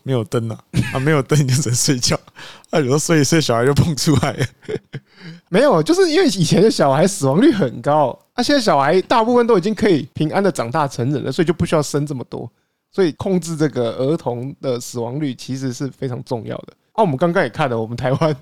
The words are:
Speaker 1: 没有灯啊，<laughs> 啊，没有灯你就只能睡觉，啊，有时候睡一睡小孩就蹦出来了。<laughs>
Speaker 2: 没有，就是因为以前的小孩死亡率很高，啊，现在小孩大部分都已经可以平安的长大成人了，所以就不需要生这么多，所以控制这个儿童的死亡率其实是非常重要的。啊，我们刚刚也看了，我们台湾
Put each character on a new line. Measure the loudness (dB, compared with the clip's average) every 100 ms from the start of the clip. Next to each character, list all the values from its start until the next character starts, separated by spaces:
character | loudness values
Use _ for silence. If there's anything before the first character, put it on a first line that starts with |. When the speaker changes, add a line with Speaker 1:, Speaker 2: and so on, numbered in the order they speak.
Speaker 1:
没 | -4
有 | -2
灯 | -2 -4 -4
啊， | -8 _
<laughs> | -4 -2
啊， | -2
没 | 0
有 | 0
灯 | 2 2
你 | 2
就 |
只 | 0 0
能 |
睡 | -2 0 0
觉， | 0 -2 -6 -20 -20 -20 _
啊， | 0
有 |
时 | 2
候 | 0
睡 | 2 2
一 |
睡 | 4 2
小 | 2 2
孩 | 2
就 |
蹦 | 2 2 0
出 | 0 2
来 | 0
了。 | -2 -6 _ -12 -12 _ -18
<laughs> | -18 _ -20 -20 -4
Speaker 2:
没 | 2
有， | 4 2
就 | 2
是 | 2 2
因 | 4
为 | 2
以 | 2
前 | 2 4
的 | 4
小 | 4 2
孩 | 4 2
死 | 0 0
亡 | 4
率 | 4
很 | 4 0 -2
高， | 0 2 2 -2 _
啊， | -4
现 | 0
在 | 0
小 | 2 2
孩 | 4 2
大 | 2 2
部 | 4
分 | 2 4
都 | 2
已 |
经 | 2
可 | 0 2
以 | 2 0
平 | -4 -2
安 | 0
的 | 0
长 | -2 -4
大 | -2 -2
成 | -2 -2
人 | -2
了， | -4
所 | -2
以 | 0
就 |
不 | 0 0
需 |
要 | 0
生 | 0 -4 -4
这 |
么 | -8
多， | -10 -12 -14 _ _ _ _
所 | -2
以 | 0
控 | 0 -2 -2
制 | -2 -2
这 | -2
个 | 0 -4
儿 | -2 -2 -2
童 | -4 -6 -8 -8
的 | -6 -6
死 | -6 -8
亡 | -6 -6
率 | -6
其 | -8 -10 -8
实 | -6
是 | -6 -8
非 | -8 -8
常 | -8
重 | -8 -8
要 | -8 -12
的。 | -14 -20 _
啊， | -2
我 | 0
们 | 2
刚 | 0
刚 | 0
也 | 0
看 | 0 -2
了， | -2
我 | -4
们 | -4
台 | -2
湾 | 0 0 -2